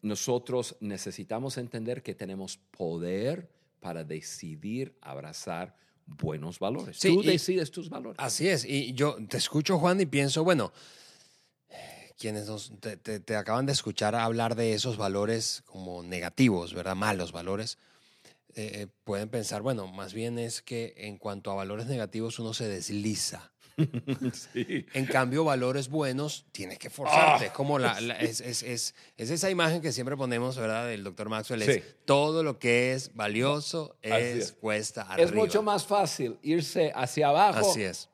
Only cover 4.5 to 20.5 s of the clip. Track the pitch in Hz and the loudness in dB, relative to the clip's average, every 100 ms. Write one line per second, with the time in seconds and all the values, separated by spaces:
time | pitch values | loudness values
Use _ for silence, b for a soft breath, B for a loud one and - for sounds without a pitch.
4.5 | 78 98 120 135 _ - 69 76 85 - | -10 -6 -6 -6 _ -14 -12 -12 -12 -8
5.5 | 85 92 b b b - 76 80 76 78 | -6 -8 b b b -20 -6 -4 -4 -8
6.5 | 87 95 131 - - - 175 156 180 - | -4 -2 -2 -6 2 6 6 6 2 2
7.5 | 185 147 - 160 - 120 - 131 120 170 | 0 -2 -6 -10 -10 -12 -6 -4 0 2
8.5 | 165 120 139 123 127 147 110 107 120 - | 2 0 -2 -2 0 0 0 -6 -2 0
9.5 | 147 151 180 175 190 170 139 139 147 165 | 0 2 4 4 4 2 4 2 4 4
10.5 | 170 101 B B B B B B B B | 4 2 B B B B B B B B
11.5 | _ _ B B B B - 113 107 104 | _ _ B B B B -8 -6 -6 -6
12.5 | 107 - 104 110 92 - 107 - 107 101 | -10 -10 -10 -10 -10 -6 -6 -2 -2 2
13.5 | 113 139 135 - 98 107 117 113 117 113 | 2 2 0 0 0 2 2 2 2 0
14.5 | 113 113 107 127 107 101 98 104 113 110 | 2 2 2 0 0 0 2 2 0 -2
15.5 | - _ 92 92 87 87 90 87 - 127 | -4 _ -12 -10 -10 -8 -6 -6 4 4
16.5 | 92 85 90 90 95 107 98 85 85 87 | 4 -2 -6 -4 0 0 0 -4 -6 -6
17.5 | 101 110 - b b b b b b _ | -4 -6 -10 b b b b b b _
18.5 | - 107 101 101 _ - 101 107 117 104 | -10 -10 -8 -12 _ -6 -4 -2 -4 -4
19.5 | 107 120 120 95 92 95 104 117 120 117 | -4 -2 -2 -6 -10 -10 -6 -4 -4 -6